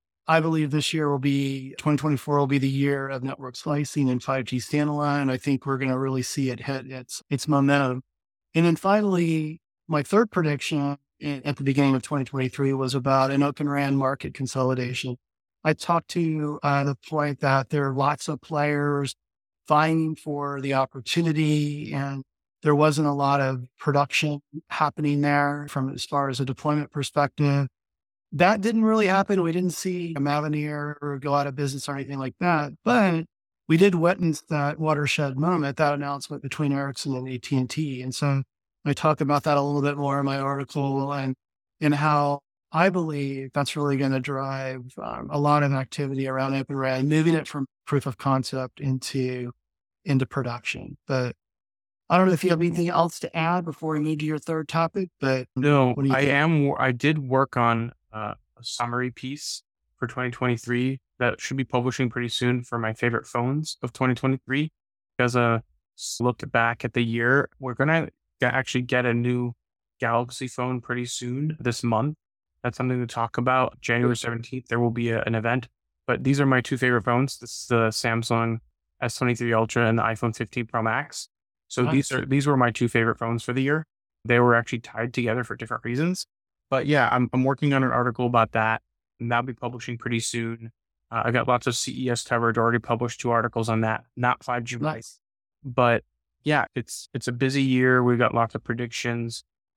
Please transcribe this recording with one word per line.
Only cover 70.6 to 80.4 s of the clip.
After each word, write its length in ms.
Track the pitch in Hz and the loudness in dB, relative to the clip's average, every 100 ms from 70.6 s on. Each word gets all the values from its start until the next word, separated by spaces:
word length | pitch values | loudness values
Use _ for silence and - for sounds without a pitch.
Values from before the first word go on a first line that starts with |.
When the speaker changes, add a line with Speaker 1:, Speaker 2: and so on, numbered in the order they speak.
| 127 127 | -4 -4
Speaker 2:
pretty 240 | - 123 120 | -4 -6 -6
soon 500 | - 123 127 156 156 | -8 -6 -4 -4 -4
this 240 | 120 117 | -4 -2
month. 340 | 120 110 139 151 _ _ _ _ | 0 2 0 -4 _ _ _ _
That's 140 | 123 - | -6 -2
something 240 | 127 127 | -2 -2
to 60 | 120 | -4
talk 320 | - 117 - | -4 -4 0
about. 420 | 127 131 127 - | 2 2 2 -2
January 340 | - 120 123 | 0 2 2
seventeenth, 520 | 117 120 117 117 127 - | 0 -4 -6 -8 -10 -2
there 140 | 117 | 0
will 100 | 120 | 2
be 180 | 117 117 | 0 0
a, 140 | 113 | 0
an 120 | 113 | 0
event. 340 | 113 113 127 - _ _ _ - | 0 0 -2 -4 _ _ _ -2
But 160 | - | 0
these 160 | 151 139 | 2 4
are 60 | |
my 160 | 139 131 | 4 4
two 160 | 123 127 | 2 0
favorite 280 | 127 120 | 2 2
phones. 340 | 110 120 135 - | 2 2 0 -4
This 240 | 120 - | -14 -10
is 40 | - | 0
the 200 | 117 113 | 2 2
Samsung 720 | - 120 113 117 117 113 113 - _ _ - | 0 -2 0 0 0 0 -2 -8 _ _ -8
S 160 | 120 - | -6 -2
twenty-three 380 | 123 120 120 | 0 0 2
Ultra 340 | 113 110 120 117 | 2 2 2 2
and 100 | 113 | 2
the 40 | |
iPhone 340 | 113 110 117 | 0 -2 -4
fifteen 300 | - | -4